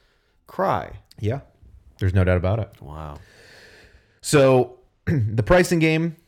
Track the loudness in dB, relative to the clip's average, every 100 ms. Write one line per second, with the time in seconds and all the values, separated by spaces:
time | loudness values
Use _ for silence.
0 | _ _ _ _ _ -6 -4 -4 -6 -16
1 | -20 -10 -6 -6 -10 _ -20 -20 _ -6
2 | -2 0 2 0 0 -4 -6 -14 -18 -16
3 | -16 -16 -20 _ -20 -20 -20 -20 -20 _
4 | _ _ -2 2 4 4 2 -6 _ _
5 | -4 -2 -2 -2 2 4 4 2 2 0
6 | -2 -6